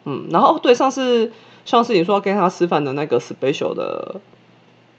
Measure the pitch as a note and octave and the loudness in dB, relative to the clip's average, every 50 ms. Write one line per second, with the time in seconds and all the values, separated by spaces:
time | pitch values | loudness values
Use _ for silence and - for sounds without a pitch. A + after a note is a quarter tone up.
0 | _ D3+ C#3 - - - D#3+ F3 B3+ D#4 E4 D#4 - D4+ B3 A#3 C#4 C4 C4 C4+ | _ -8 -8 -8 -6 0 2 4 4 4 2 2 2 0 0 2 2 -2 0 -2
1 | C4 B3 A#3+ A#3 A3 A3+ - - - - - - _ - - A#3+ A#3 A#3 A#3 F3 | 0 2 2 2 2 -2 -4 -14 -20 -20 -20 -20 _ 0 2 2 2 4 2 2
2 | E3+ F#3 G#3 G3+ G3 G3+ G3 G#3 F3 F#3 F3+ - F3+ F3 F#3+ D3+ D3 C3+ C3 C#3+ | 2 2 0 0 0 0 0 2 0 0 2 0 0 0 0 0 0 -2 -4 -4
3 | D3+ D3 - B2 - - - - - C3+ D3+ - - - - - C#2 G1+ G1+ G1+ | -2 -2 -2 -2 -2 -4 -8 -4 -2 -2 -2 -2 -4 -4 -4 -4 -6 -6 -6 -8
4 | - - - G3+ - _ - _ _ _ _ _ _ _ _ _ _ _ _ | -10 -10 -12 -16 -16 _ -20 _ _ _ _ _ _ _ _ _ _ _ _